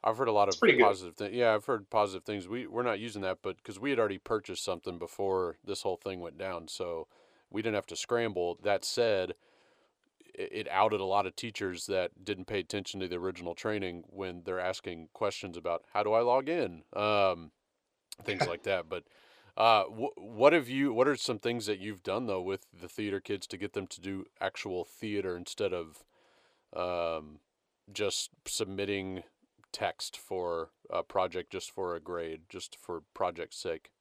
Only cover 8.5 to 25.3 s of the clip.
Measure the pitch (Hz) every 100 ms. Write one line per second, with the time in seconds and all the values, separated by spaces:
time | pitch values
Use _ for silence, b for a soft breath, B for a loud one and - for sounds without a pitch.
8.5 | 87 104 98 - - 117 101 90 87 b
9.5 | b b b b b _ _ - - 95
10.5 | 104 107 95 110 107 95 101 95 - 117
11.5 | 107 98 90 - 95 90 - 95 98 92
12.5 | 104 90 104 98 98 92 87 92 90 87
13.5 | 85 113 107 95 87 87 95 95 87 85
14.5 | 92 92 92 - 85 80 - 104 - 98
15.5 | 85 87 85 - - 107 110 120 127 135
16.5 | 170 117 85 - - 107 104 98 87 80
17.5 | _ _ _ _ _ _ - - 98 -
18.5 | 85 107 95 80 90 - b b b b
19.5 | - 113 110 95 110 135 - 98 110 135
20.5 | 165 123 135 139 113 131 139 - 113 120
21.5 | 120 104 101 101 98 - 101 123 95 92
22.5 | 98 - 87 87 - 104 98 - 101 -
23.5 | 95 98 - 95 - 92 95 92 _ 98
24.5 | - 104 90 85 - 110 104 95